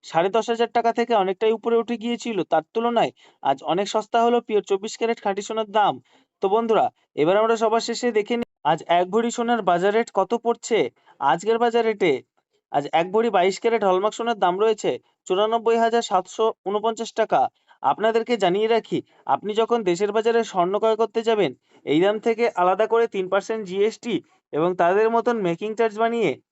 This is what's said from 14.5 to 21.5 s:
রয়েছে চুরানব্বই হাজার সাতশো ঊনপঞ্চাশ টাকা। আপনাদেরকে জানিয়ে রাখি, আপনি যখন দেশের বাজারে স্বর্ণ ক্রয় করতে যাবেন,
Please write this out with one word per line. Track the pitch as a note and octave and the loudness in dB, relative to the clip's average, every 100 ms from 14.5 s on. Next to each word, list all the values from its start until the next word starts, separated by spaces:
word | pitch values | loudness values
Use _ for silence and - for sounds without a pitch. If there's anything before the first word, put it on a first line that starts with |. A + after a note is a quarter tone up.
| F#3 | 2
রয়েছে | A3 G#3+ F#3+ B2 _ _ | 0 0 -2 -4 _ _
চুরানব্বই | - F#3 G#3+ A3+ A3 A3+ | -4 0 0 0 0 2
হাজার | A3+ A#3 | 2 0
সাতশো | A3+ F#3+ F#3 - A3 - | 0 -2 -2 -2 -2 -2
ঊনপঞ্চাশ | F3+ G#3 A3 A3 A3+ | -4 -2 -2 -4 -8
টাকা। | - A3 D#3+ A#2+ _ _ _ | -4 0 2 0 _ _ _
আপনাদেরকে | B2+ D3 A3 A3+ A3+ A#3 | -2 0 0 0 -2 0
জানিয়ে | F#3 F#3+ A3 | 2 2 2
রাখি, | A3+ - E3 - _ - | 0 0 -6 -6 _ -4
আপনি | C3 G3 | -2 -2
যখন | G#3+ A3 A#3 | -2 0 0
দেশের | F#3+ E3+ G3+ | 0 -2 0
বাজারে | G#3 A3+ A#3 | 0 2 0
স্বর্ণ | A3 G3 F3 G3+ | 0 0 0 2
ক্রয় | A3 A3 | 0 2
করতে | A3 A3+ | 0 0
যাবেন, | A3 A3 E3 | 0 0 0